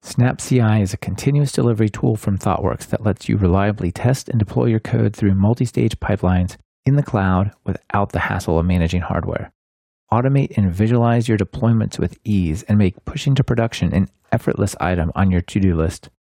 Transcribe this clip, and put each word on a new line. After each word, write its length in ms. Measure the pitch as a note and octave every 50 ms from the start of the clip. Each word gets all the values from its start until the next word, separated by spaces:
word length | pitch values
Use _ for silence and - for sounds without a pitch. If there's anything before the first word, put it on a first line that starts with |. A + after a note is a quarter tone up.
| _ - -
Snap 240 | - B2 B2+ C3 -
C 200 | - - C3+ B2+
I 200 | A#2 A2 G#2+ A2
is 140 | G2+ F#2 -
a 20 |
continuous 560 | - - - F2+ G2+ - C#3 C#3+ D3 D3 C3+
delivery 380 | - - A#2 A#2+ A#2 G#2+ A2+ G#2+
tool 260 | - - - C3 A2+
from 220 | G#2 - G#2 G2 F#2+
ThoughtWorks 480 | - G#2 F#2 - G2+ - - - -
that 180 | - - - -
lets 240 | G#2 F#2 - - -
you 80 | A2+
reliably 560 | G2+ G2 F2 F2 F#2+ G2 G#2 G#2 G#2 - F2
test 380 | F2 - - B2 C3 - - -
and 80 | - A2+
deploy 260 | G#2 - - B2+ B2
your 160 | A#2+ A2+ A2
code 340 | - - - A#2 A2+ G#2+ G#2
through 200 | - A2+ G2+ G2
multi-stage 640 | G2 G2 G#2+ A#2+ - B2+ A#2+ - B2 A#2+ A2+ - -
pipelines 560 | - - G#2 G2+ - F2+ F#2 F2+ F2+ F2 - - _ _ _ _ _
in 100 | C3+ C#3
the 60 | C#3+
cloud 480 | C#3+ - - G#2+ F#2+ F#2+ F#2 F#2 F#2+ G2+ - _ _
without 460 | - F#2 - _ _ - G#2 G2+ G2+
the 80 | - F2+
hassle 380 | - - G2 F#2 - - D#2+ D#2+
of 60 | E2
managing 380 | F2+ F2+ F2+ E2 E2 F2 F2+
hardware. 500 | - - - E2 - - - - - - _ _ _ _ _ _ _ _ _ _ _ _
Automate 460 | - A2+ B2 C3+ C#3 C#3 C#3 - -
and 160 | - G2+ F#2
visualize 560 | E2+ F#2 G#2+ A2 A#2+ A#2+ A#2 A#2 A#2 A#2+ A2+ A#2
your 80 | A2
deployments 600 | G2+ G2 - - - A2+ A#2 A2+ A2+ G#2+ G2+ - -
with 200 | - F2 - _ _
ease 380 | G#2 G#2 G2 F2+ D#2 D#2 G2+
and 160 | - - G#2+ G#2
make 260 | G#2 F#2 - - _
pushing 300 | - - D3 - C#3+ C3+
to 100 | C3 C3
production 480 | - A#2+ A#2 A2+ A2+ - - - E2+
an 160 | - F#2+ G2 - _ _ _ _
effortless 420 | - A#2+ - - - - G2+ - - -
item 320 | - F2 F2+ F2 D#2+ E2 -
on 160 | - G2 F#2+
your 120 | F2+ F2+
to-do 320 | F2 - - G2+ F#2+ F#2+ E2+
list. 340 | D#2+ D#2+ D#2+ E2+ - - - _ _